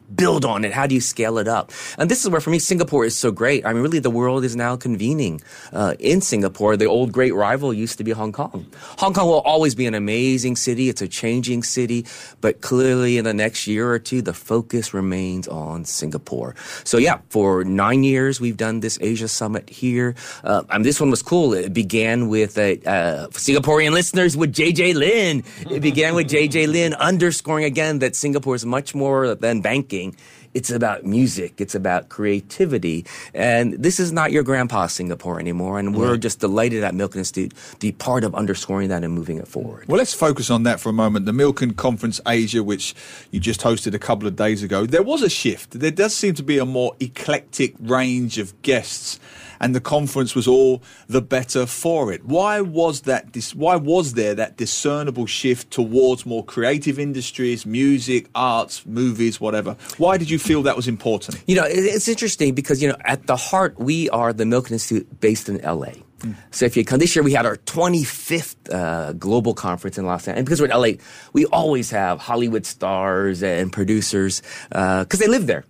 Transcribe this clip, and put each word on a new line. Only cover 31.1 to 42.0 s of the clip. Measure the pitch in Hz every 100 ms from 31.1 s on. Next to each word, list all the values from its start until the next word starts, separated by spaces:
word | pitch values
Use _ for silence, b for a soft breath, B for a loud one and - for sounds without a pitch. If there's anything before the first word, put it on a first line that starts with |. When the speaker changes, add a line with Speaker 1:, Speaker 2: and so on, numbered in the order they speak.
| 110 123 92 87 -
Speaker 1:
It's | 98
about | 101 92 90 -
creativity. | - 104 101 - - 185 120 85 82 - B B
And | - 117 117 120
this | - 170 190
is | 180
not | 165 156
your | 147
grandpa's | 131 135 120 110 -
Singapore | - 90 90 90 82
anymore. | 85 87 92 101
And | 101 104
we're | 123
Speaker 2:
Right. | 117
Speaker 1:
just | 110 -
delighted | 101 107 120 113
at | 101
Milken | 90 98 98
Institute | 92 95 95 - B
to | B
be | 104
part | - - 127
of | 110
underscoring | 95 101 92 - 98 95
that | 87
and | 85
moving | 85 80 80
it | -
forward. | 69 - 110 -
Speaker 2:
Well, | 185
let's | 262
focus | - 143 127 120
on | 117
that | 117 104
for | 113
a |
moment. | 110 110 104
The | 98
Milken | 123 143 143 123 107
Conference | 131 113